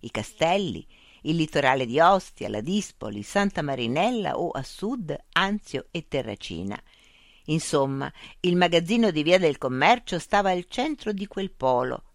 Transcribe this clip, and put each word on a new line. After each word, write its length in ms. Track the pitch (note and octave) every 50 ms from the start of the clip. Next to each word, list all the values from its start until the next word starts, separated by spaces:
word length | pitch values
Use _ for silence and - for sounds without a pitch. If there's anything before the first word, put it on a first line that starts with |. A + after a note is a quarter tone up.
i 100 | - A#2+
castelli, 720 | _ A2 G#2 - - - D#3+ E3 F3+ G3+ G3+ D#3 F#2+ D#2+ - - - _ _ _ _ _
il 160 | - D3 D#3+
litorale 500 | E3 D#3 D3+ - D#3 C#3 C3 C3 C#3 C3
di 140 | A2+ A#2+ D3
Ostia, 480 | E3 F3 G3 F#3+ - - - - - G#2+
la 120 | G#2 G#2
Dispoli, 640 | A2 D3 F#3+ G#3+ F#3+ - - _ - G#2+ G#2 G#2
Santa 400 | G2+ - - G3 G3+ G3+ - F3+
Marinella 760 | D3+ C#3+ C#3 B2+ A#2+ A2+ B2 D#3 F#3 A#3 B3+ A3+ G3 D#3 -
o 140 | - E3+ E3
a 140 | - - C3
sud 520 | - - - - G#3+ C4+ B3+ F#3+ D3+ D3 - - _ -
Anzio 520 | E3 F#3 G3 G#3 G#3 - - - D#3+ - -
e 160 | _ E3+ D3+ _
Terracina. 680 | - C#3 B2 A2+ G2+ - - - G2 D#2+ F#2 G2 G2+ - - _ _ _ _ _ _ _ _ _ _ - _
Insomma, 640 | - D3+ E3 - - - D3 C#3 C#3 C3+ C3+ C3+ C#3 - - - - - -
il 120 | - F3+ F3
magazzino 560 | F3+ F3+ E3+ E3+ E3+ E3+ E3 A3 A#3 A#3 G#3+
di 140 | E3 D3+ D3
Via 120 | D#3+ F3+
del 220 | F#3+ F#3 D#3+ C#3 -
Commercio 600 | - C3 B2+ B2+ C#3 F#3 A#3+ A#3+ - - F#3 E3+
stava 300 | - - - G3+ G3+ G3
al 140 | F#3 F3+ F3 _
centro 420 | - - B3+ D#4+ D4+ - - A3
di 160 | G#3+ F#3+ G3+
quel 240 | - - G#3 F#3+ F#3+
polo 540 | - - C3 C3 B2+ B2 B2+ B2+ B2 - - - _